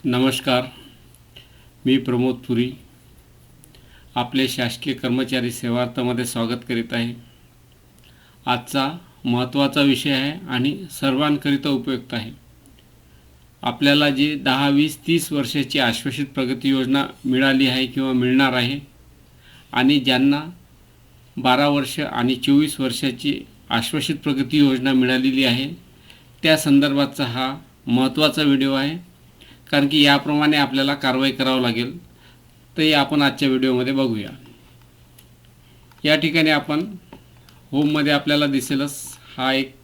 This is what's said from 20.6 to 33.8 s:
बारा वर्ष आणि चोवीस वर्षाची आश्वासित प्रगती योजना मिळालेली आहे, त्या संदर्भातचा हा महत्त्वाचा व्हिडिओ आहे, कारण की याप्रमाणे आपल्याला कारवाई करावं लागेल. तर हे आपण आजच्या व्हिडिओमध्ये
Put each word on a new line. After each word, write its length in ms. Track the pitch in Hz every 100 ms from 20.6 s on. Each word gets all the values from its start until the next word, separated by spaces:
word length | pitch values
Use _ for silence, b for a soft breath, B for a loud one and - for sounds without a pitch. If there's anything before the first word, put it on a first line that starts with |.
| - - - _ _ - - -
बारा 300 | 127 127 147
वर्ष 320 | 143 131 -
आणि 360 | 147 120 123 123
चोवीस 440 | - 143 151 -
वर्षाची 640 | 131 120 139 123 143 - - - -
आश्वासित 460 | 113 117 151 127 147
प्रगती 420 | 151 135 127 151
योजना 360 | 143 131 135
मिळालेली 500 | 131 127 127 131 131
आहे, 300 | 131 120 139 170 - b b b b -
त्या 140 | 160 156
संदर्भातचा 680 | 151 139 143 139 139 143 127
हा 320 | 123 131 147 - _ -
महत्त्वाचा 540 | 120 131 135 151 147
व्हिडिओ 320 | 147 139 135
आहे, 400 | 135 143 170 - - - B B B -
कारण 160 | 147 139
की 140 | 151
याप्रमाणे 560 | 143 143 151 147 151 151
आपल्याला 360 | 139 135 139 143
कारवाई 360 | 135 131 135
करावं 300 | 131 131 131
लागेल. 360 | 123 110 123 175 - - b b b - - -
तर 40 |
हे 120 | 156
आपण 280 | 147 139 147
आजच्या 260 | 143 139 139
व्हिडिओमध्ये 460 | 131 131 127